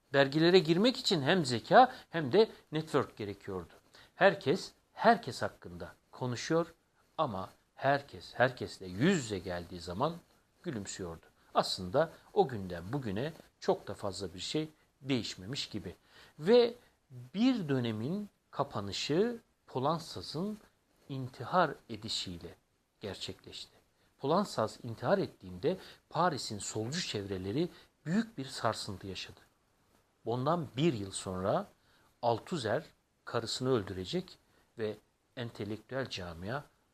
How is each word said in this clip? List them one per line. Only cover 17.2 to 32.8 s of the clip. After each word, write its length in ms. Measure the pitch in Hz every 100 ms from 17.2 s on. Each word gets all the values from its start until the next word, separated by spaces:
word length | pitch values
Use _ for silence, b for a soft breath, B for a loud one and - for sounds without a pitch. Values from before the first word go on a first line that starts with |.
| 123 185 247 247 160
dönemin 600 | 131 120 107 120 196 202 _ _
kapanışı 880 | - 139 117 101 92 - 151 226 233 - _ _
Polantzas'ın 920 | 131 131 165 - - 87 143 196 214 - _ _ _ -
intihar 640 | 135 127 - 120 180 160 - -
edişiyle 680 | 110 110 - - 85 87 - _ _ _ _
gerçekleşti. 760 | 104 92 - 95 - - - _ _ _ _ _
Polantzas 580 | 135 170 208 - 107 -
intihar 340 | 123 110 123 196
ettiğinde 600 | 135 - 92 90 131 185 B B _
Paris'in 500 | 151 180 139 - 104
solcu 420 | - - 110 165
çevreleri 680 | - 107 98 95 95 117 175 B B _ 147
büyük 320 | 190 220 -
bir 80 | 131
sarsıntı 640 | - 117 107 - 95 101
yaşadı. 320 | 90 - - - _ _ _ _ _ _ _ 113
Ondan 420 | 120 131 175 131 110
bir 160 | 165
yıl 180 | 120 98
sonra 560 | - - 92 95 151 202 _ b b b b
Althusser 640 | 120 110 - 175 113 123